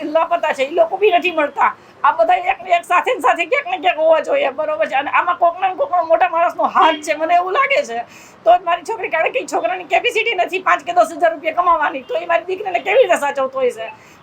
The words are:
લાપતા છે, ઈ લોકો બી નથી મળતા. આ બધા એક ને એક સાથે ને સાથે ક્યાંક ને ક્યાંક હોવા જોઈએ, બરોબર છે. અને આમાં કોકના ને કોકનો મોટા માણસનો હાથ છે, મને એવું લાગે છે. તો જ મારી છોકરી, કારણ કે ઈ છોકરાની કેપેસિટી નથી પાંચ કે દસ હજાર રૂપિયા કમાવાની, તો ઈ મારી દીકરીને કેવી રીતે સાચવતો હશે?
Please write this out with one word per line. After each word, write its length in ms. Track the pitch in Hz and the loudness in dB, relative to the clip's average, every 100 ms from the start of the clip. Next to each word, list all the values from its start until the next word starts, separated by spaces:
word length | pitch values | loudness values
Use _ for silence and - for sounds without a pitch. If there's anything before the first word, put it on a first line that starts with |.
લાપતા 500 | 294 320 339 339 320 | -4 -2 0 0 -2
છે, 100 | 269 | -2
ઈ 60 | 269 | -2
લોકો 280 | 339 330 381 | 0 0 2
બી 140 | 415 | 2
નથી 200 | 349 359 | 2 0
મળતા. 440 | 320 294 - 466 - - - | -2 -2 0 -2 -2 -12 -2
આ 80 | 285 | 2
બધા 220 | 311 339 | 4 4
એક 300 | 359 359 - | 2 0 -4
ને 60 | 370 | 0
એક 140 | 339 | 0
સાથે 300 | 339 359 - | 2 0 0
ને 60 | 440 | 0
સાથે 260 | 285 330 339 | 2 0 0
ક્યાંક 220 | 554 - | -2 -2
ને 100 | 370 | -2
ક્યાંક 200 | 349 302 | -2 2
હોવા 220 | 320 320 | 2 2
જોઈએ, 300 | - 277 285 | 2 0 0
બરોબર 380 | 269 311 311 285 | -2 -4 -2 -2
છે. 80 | 262 | -2
અને 160 | 285 | 0
આમાં 260 | 277 339 349 | 0 0 2
કોકના 300 | 339 339 381 | 0 0 -4
ને 80 | 370 | -2
કોકનો 300 | 554 349 330 | -2 -2 2
મોટા 240 | 330 359 | 2 2
માણસનો 340 | 330 339 330 | 2 0 0
હાથ 320 | 294 233 320 311 | 0 4 2 2
છે, 180 | 320 | -4
મને 200 | 294 320 | -4 0
એવું 200 | 349 370 | 0 2
લાગે 320 | 415 554 554 226 | 0 0 0 -2
છે. 120 | 240 - - - - - | -6 -10 -16 -20 -2 2
તો 120 | 359 | 4
જ 40 | |
મારી 200 | 349 349 | 2 -4
છોકરી, 280 | 330 453 466 | -4 -8 -4
કારણ 200 | 320 330 | -2 -2
કે 100 | 508 | -2
ઈ 60 | 294 | -4
છોકરાની 300 | 370 330 370 | -4 -2 -4
કેપેસિટી 520 | 339 370 - 440 453 359 | -2 0 0 -2 -2 -2
નથી 240 | - 381 | -2 -2
પાંચ 240 | - 349 | 0 0
કે 100 | - | 0
દસ 180 | 349 320 | 0 0
હજાર 200 | 311 330 | 2 0
રૂપિયા 220 | 330 311 | 0 -4
કમાવાની, 480 | 320 359 320 294 285 | 0 2 2 0 -4
તો 160 | - 494 | -6 -6
ઈ 80 | 339 | -2
મારી 180 | 339 | -2
દીકરીને 360 | 339 370 415 349 | -2 -6 -4 -4
કેવી 180 | 320 453 | 2 4
રીતે 180 | 403 285 | 4 2
સાચવતો 440 | 285 277 262 262 | 0 -2 -4 -2
હશે? 320 | 247 220 220 220 - - | -2 -2 -10 -16 -20 -20